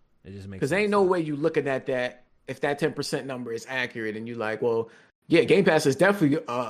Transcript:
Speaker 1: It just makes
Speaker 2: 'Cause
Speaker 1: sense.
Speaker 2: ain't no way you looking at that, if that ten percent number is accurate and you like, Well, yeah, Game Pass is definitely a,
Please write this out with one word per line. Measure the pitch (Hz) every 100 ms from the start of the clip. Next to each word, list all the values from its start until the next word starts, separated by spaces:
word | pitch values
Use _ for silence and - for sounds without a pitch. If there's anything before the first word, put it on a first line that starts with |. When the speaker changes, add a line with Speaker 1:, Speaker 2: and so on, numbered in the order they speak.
| _ _
Speaker 1:
It | -
just | 98 98
makes | 95
Speaker 2:
'Cause | 131
Speaker 1:
sense. | 185
Speaker 2:
ain't | 208
no | 202
way | 185 180
you | 156 143
looking | 160 160 139
at | 131 -
that, | 127 123 - _ _ -
if | 131
that | 147 143
ten | 151
percent | 135 139 147 131
number | 127 120
is | 113 127
accurate | 131 123 120 110 107
and | 113
you | 117
like, | 107 110
Well, | 120 113 117 - _ _ -
yeah, | 160
Game | 123 175
Pass | 180 156 147
is | 131
definitely | 185 202 147 156 -
a, | 123